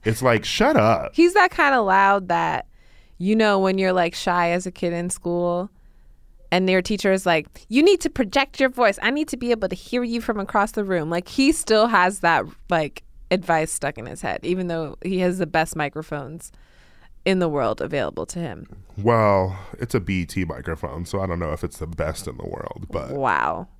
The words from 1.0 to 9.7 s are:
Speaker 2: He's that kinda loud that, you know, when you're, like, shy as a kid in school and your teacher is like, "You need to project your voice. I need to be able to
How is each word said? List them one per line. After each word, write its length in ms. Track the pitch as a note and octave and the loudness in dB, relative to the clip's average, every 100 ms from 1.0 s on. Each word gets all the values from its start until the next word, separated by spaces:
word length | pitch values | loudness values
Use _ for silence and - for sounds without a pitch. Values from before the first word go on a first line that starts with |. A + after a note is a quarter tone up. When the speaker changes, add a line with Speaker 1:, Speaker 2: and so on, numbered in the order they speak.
| - - | 0 2
Speaker 2:
He's 180 | F4 | 4
that 160 | G4 F#4 | 6 2
kinda 300 | - D4 C4 | 4 2 4
loud 460 | G3+ F#3+ G3 G3+ F3+ | 4 4 6 4 2
that, 400 | E3+ E3 D3+ - - - - - - | 0 0 -2 -8 -20 -20 -20 -20 -6
you 180 | F3+ A3 | 0 4
know, 220 | G#3+ G3 | 4 4
when 220 | F#3+ F#3+ | 2 2
you're, 140 | F#3+ | 2
like, 200 | F#3 E3+ | 2 0
shy 380 | - - F3 E3+ | -2 -2 2 2
as 160 | F3 F#3 | 0 -4
a 40 | |
kid 220 | - F3 | -4 -4
in 160 | E3+ F3 | -2 -6
school 640 | - F3 F3 F3 F3 F#3+ _ - - - - - - - | -6 -4 -2 0 -2 -6 _ -20 -20 -20 -20 -20 -20 -2
and 180 | F3+ F#3 | 0 4
your 120 | F#3 | 2
teacher 300 | F3+ G#3 G3+ | 2 -2 2
is 140 | F#3+ F#3 | 2 2
like, 400 | D#3+ - - - | 0 0 -18 -2
"You 120 | A#3 | 4
need 180 | E4 F#4+ | 6 4
to 80 | D#4 | 2
project 500 | - G#3+ C#4 C4+ - | 0 0 0 -2 0
your 100 | C4 | 0
voice. 300 | B3+ A#3 G3 | 4 2 4
I 80 | G#3 | -2
need 180 | C#4+ D4+ | -2 -4
to 80 | C4 | -4
be 120 | A#3+ | -2
able 160 | A3+ | 0
to 80 | F#3+ | -2